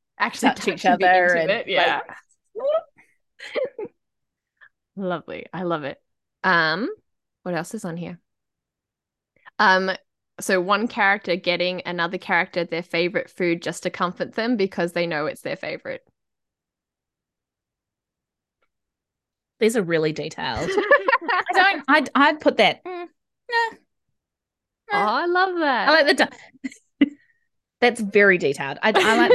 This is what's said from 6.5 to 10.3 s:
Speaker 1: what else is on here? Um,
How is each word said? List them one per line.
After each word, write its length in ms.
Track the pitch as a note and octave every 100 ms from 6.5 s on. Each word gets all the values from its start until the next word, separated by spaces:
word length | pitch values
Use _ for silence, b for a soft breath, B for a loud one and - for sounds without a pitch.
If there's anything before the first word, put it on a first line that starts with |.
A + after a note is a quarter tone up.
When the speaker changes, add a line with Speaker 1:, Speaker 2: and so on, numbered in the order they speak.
| F3 D#3+ E3 C#4+ G#4+ _ _ _ _
Speaker 1:
what 120 | F#3 E3+
else 180 | F3
is 120 | G#3+ F#3
on 100 | E3+
here? 220 | E3+ F3 _ _ _ _ _ _ _ _ _ _ _ _ b -
Um, 320 | G#3+ F#3 F#3+ F#3 _ _ _